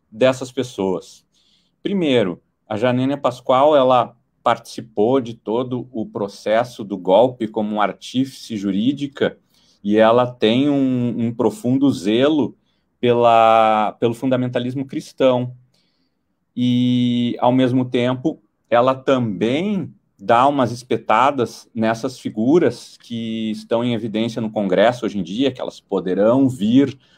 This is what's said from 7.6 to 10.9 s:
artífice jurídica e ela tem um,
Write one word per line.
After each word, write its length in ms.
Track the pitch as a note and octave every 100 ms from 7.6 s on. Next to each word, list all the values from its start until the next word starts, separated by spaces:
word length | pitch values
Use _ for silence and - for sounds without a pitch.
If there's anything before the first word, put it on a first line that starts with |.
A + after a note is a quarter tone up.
| G#2+ G#2+
artífice 760 | G2 - - B2+ C3+ - - G#2+
jurídica 800 | G2 F#2+ A#2+ C#3+ C#3+ - G2+ - _ _ _ _
e 160 | G2+ G#2+
ela 300 | A2 A#2+ B2
tem 420 | B2+ A2 A#2+ D3
um, 460 | C#3 C3